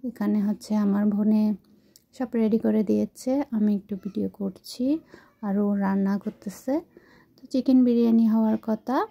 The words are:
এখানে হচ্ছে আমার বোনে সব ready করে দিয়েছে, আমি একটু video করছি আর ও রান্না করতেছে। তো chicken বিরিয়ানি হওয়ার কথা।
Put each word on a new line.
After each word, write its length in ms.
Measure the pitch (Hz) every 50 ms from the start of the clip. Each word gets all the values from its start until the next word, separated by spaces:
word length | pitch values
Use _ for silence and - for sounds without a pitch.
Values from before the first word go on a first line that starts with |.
| - 254
এখানে 280 | 233 - 214 202 208 214 202 208
হচ্ছে 240 | 214 - - - 214
আমার 280 | 214 208 202 196 202 208
বোনে 380 | 214 208 202 214 214 214 214 214 214 214 185 _ _ _ _ _ _ _ - _ _ _
সব 160 | - 262 240 -
ready 260 | 233 226 220 202 226 226
করে 160 | 226 214 214 214
দিয়েছে, 480 | 190 214 214 208 208 _ - - 254 262 277 285 -
আমি 200 | - 220 208 214 208 202
একটু 140 | 190 _ 208 190 -
video 240 | 202 190 214 202 196 190 -
করছি 460 | 202 196 185 - _ - - - 247 262 294 320 - _ - - - _ _ _
আর 120 | - 208 196 202 208
ও 40 | 202 202 202 196
রান্না 300 | 190 196 196 196 196 196 202 -
করতেছে। 500 | 214 214 - - 208 190 - - - 262 320 339 _ _ - _ _ - - _ _ _
তো 60 | _ - -
chicken 260 | - 262 247 - 262 254 254 247
বিরিয়ানি 380 | 240 233 233 233 226 226 226 226 214
হওয়ার 240 | 226 220 220 220 220 - -
কথা। 300 | 220 220 _ - 247 294 403 427